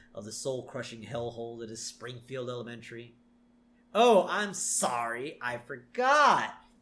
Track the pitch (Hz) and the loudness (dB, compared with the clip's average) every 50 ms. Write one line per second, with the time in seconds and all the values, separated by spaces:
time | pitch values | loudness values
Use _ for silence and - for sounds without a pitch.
0 | - _ - - 104 107 107 - - 135 131 127 123 - - 127 120 - 117 113 | -20 _ -16 -14 -12 -12 -10 -6 -4 -4 -4 -4 -6 -8 -10 -10 -10 -10 -12 -14
1 | 107 101 113 120 120 117 104 113 117 117 117 117 117 110 113 110 - - - - | -12 -10 -8 -6 -6 -6 -6 -8 -10 -10 -10 -10 -12 -12 -12 -12 -12 -12 -12 -12
2 | 113 120 127 123 123 - 131 131 123 120 123 123 113 117 117 117 110 - 120 117 | -12 -12 -12 -14 -14 -12 -10 -8 -6 -6 -6 -8 -8 -10 -12 -14 -14 -16 -16 -16
3 | 120 120 - _ _ _ _ _ _ _ _ _ _ _ _ _ _ _ - 196 | -16 -18 -20 _ _ _ _ _ _ _ _ _ _ _ _ _ _ _ 2 6
4 | 233 247 226 190 175 - 165 196 208 202 185 - - - - - 202 165 123 120 | 8 8 8 8 6 4 0 -2 -2 -4 -4 -4 -4 -2 0 0 0 0 0 0
5 | 117 117 117 120 131 151 - - - 123 123 120 - - 143 123 123 - - - | -2 -2 -4 -4 -6 -8 -8 -8 -6 -6 -6 -6 -8 -12 -14 -14 -14 -10 -4 0
6 | 247 262 277 302 294 254 196 135 113 110 - - - _ _ _ | 2 4 6 8 8 8 6 6 2 -2 -6 -12 -18 _ _ _